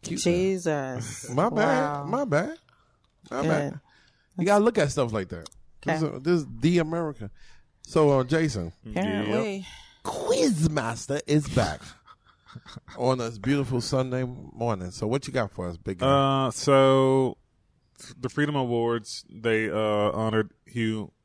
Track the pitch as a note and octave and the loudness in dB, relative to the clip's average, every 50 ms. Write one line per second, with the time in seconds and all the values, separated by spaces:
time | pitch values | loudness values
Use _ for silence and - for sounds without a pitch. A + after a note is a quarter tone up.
0 | - - E3 F#3+ - F3+ F3 F3 F#3 F#3+ F#3+ F#3 E3+ E3+ D3+ D3 C3+ C3 B2+ A#2+ | -8 -8 -6 -2 0 2 2 2 2 0 0 0 -2 -2 -2 -2 -4 -6 -6 -8
1 | A#2 - - - - - B2 C3 F3 A#3 B3 A3+ - - - - - D3 D3 C#3+ | -8 -8 -10 -12 -10 -4 -2 0 0 2 2 2 2 4 2 2 0 -2 -4 -6
2 | C#3+ D#3 G#3 C4+ C#4+ A#3 D3 D3+ F3+ C#4 D#4+ - _ _ _ _ _ _ _ _ | -4 -4 -2 -2 0 0 0 0 0 -2 -8 -12 _ _ _ _ _ _ _ _
3 | _ _ _ _ _ - - B2+ D3 D#3+ D#3 D3+ C#3+ C#3+ - D3 _ _ _ _ | _ _ _ _ _ -8 -6 -2 0 2 2 0 0 -4 -8 -10 _ _ _ _
4 | _ _ _ _ _ _ _ - F3 F#3+ G3+ G#3 G#3 A#3 A3+ G#3 F3 C#3 B2 D3+ | _ _ _ _ _ _ _ -2 2 4 6 6 6 4 4 2 0 2 2 0
5 | C3 A#2 A2 G#2+ F#2+ - - E2+ D#2+ - - - - - - - - - E3 D#3 | 0 0 0 -2 -4 -4 -8 -12 -12 -16 -20 -20 -20 -20 -20 -8 -4 -2 0 0
6 | D#3+ D3 - - C3 D#3+ F3 E3+ D3 C3 A2+ A2+ A#2+ D#3+ F3+ E3+ D#3+ D#3 E3 E3+ | 0 -2 -2 -4 0 2 2 2 2 -2 -6 0 2 4 4 4 2 2 -2 -4
7 | E3+ D#3 C#3 - G#2+ G2 - - - - - - - _ _ _ _ - - F3 | -4 -4 -6 -8 -12 -14 -14 -16 -20 -20 -20 -20 -20 _ _ _ _ -2 2 4
8 | D#3 C#3+ C#3 C3+ B2+ A#2+ D3+ D#3+ E3 D#3 A2 G#2 E2+ E2 - _ _ A2 G#2+ F3+ | 6 6 6 4 2 2 0 0 0 0 -2 -4 -6 -8 -10 _ _ -8 -4 -4
9 | F#3+ - G3 G#3 G#3+ - - - A3+ G#3+ G3 G3 F#3 - - - - - _ _ | -2 -2 -2 -2 -2 0 0 -2 -2 -2 -6 -8 -10 -14 -18 -20 -20 -20 _ _
10 | _ - - - - - B4 C5+ - C#4+ G#3+ D3 D#3+ D#3+ D3+ D3+ A#2 A2+ A#2 - | _ -10 -8 -6 -2 0 2 2 4 2 2 2 2 2 2 0 -2 -2 -4 -6
11 | - - C#3 D3 - - D3 D3+ D3 - - - A2 D#2+ D2+ C#2+ - - - _ | -6 -4 -4 -4 0 2 2 2 2 2 0 2 2 2 -2 -8 -12 -20 -20 _
12 | _ - - _ _ _ _ _ _ _ - B2+ _ - - - _ - - - | _ -20 -20 _ _ _ _ _ _ _ -20 -20 _ -18 -20 -20 _ -18 -8 -2
13 | B2 B2+ C3 B2+ A#2+ A#2 A#2 G#2 G2 B2 C#3+ C#3+ C3+ A#2 C3 B2 A2+ - - C3 | 0 0 0 0 -2 -6 -8 -4 -2 0 0 0 0 0 -2 -4 -2 0 0 0
14 | C3 C3 B2 B2+ B2+ B2 B2 - D3 - - A2 A#2 A#2+ A2 F#2 F2+ F2+ - - | 0 0 -2 -4 -4 -6 -8 -12 -16 -16 -8 -4 -2 -2 -2 -2 -4 -10 -8 -6
15 | A2 G#2+ A#2+ C#3 - - - C3 A2 G2 - - F2+ F2+ E2+ E2 - - G2 F2 | -4 -2 -2 -2 -2 -2 -2 -2 -2 -2 -6 -8 -8 -8 -8 -8 -8 -8 -6 -2
16 | B2+ C3+ C#3 C#3 C#3 C#3 C3+ C3+ C3+ B2+ A#2 - - C#3+ C#3 C3+ C3+ C3+ C3+ C3+ | 2 2 4 4 4 2 2 2 0 -2 -4 -2 2 4 6 6 8 6 6 6
17 | C3+ C3 C3+ C3+ C3 B2 - _ _ _ _ _ _ _ _ _ _ _ _ _ | 4 4 4 2 2 0 -2 _ _ _ _ _ _ _ _ _ _ _ _ _
18 | - - - - B2 B2 - - D3 D3 D3 C#3+ C3 A#2+ A#2+ A#2 A#2 A#2 A#2 A#2 | -20 -20 -16 -10 -10 -6 -2 -2 -2 0 0 -2 0 0 0 0 2 0 0 -2
19 | G#2+ - - - - _ - G#2 A2 A#2 A2 A2 A2 G#2 D#2+ G#2+ A2 G#2+ G#2+ G#2 | -4 -8 -14 -14 -16 _ -20 -4 0 2 2 2 2 0 0 0 0 2 2 2
20 | G#2 G#2 - G#2+ A2 A2 A2 A2 G#2+ G2 _ _ _ - - A#2+ A2+ A2 A2 A2 | 2 2 0 0 -2 0 2 0 0 0 _ _ _ -10 -6 -4 -2 -2 -2 -4
21 | G2+ - _ _ | -8 -12 _ _